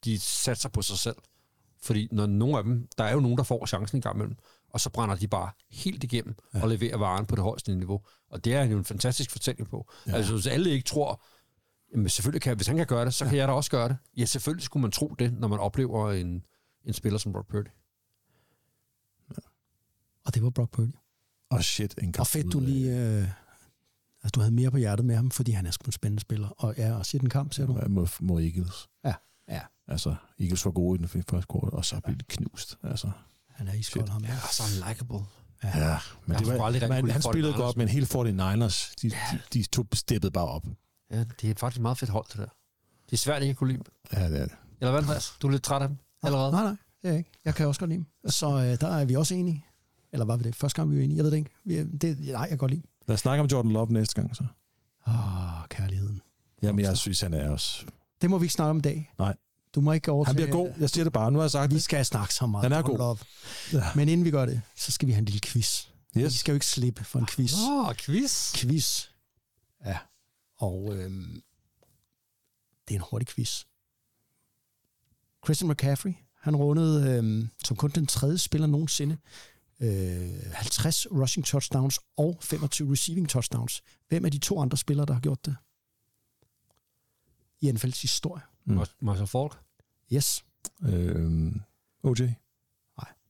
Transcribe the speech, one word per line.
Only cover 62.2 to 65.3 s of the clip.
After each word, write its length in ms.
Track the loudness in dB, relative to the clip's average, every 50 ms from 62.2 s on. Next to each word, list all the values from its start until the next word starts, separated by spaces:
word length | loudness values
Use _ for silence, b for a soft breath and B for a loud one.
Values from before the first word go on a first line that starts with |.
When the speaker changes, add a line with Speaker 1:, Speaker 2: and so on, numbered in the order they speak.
| -2 0 -2
Speaker 2:
så 120 | 0 0
meget 180 | 0 0 2 2
Speaker 3:
Han 80 | 2 2
er 40 |
Speaker 2:
om 80 | 2 2
Speaker 3:
god. 140 | 0 0 2
Speaker 2:
Love. 200 | 0 0 0 -2 -6 B B B B B B B B B 0
Speaker 3:
Ja. 120 | 2 2 2 2
Speaker 2:
Men 140 | 4 4 6
inden 160 | 6 6 4
vi 60 | 4
gør 160 | 4 2 2
det, 160 | 2 0 -2 -4 -6 -10
så 160 | -8 -4 -4 -2
skal 140 | 0 2 4
vi 40 | 4
have 60 | 4
en 60 | 4
lille 160 | 2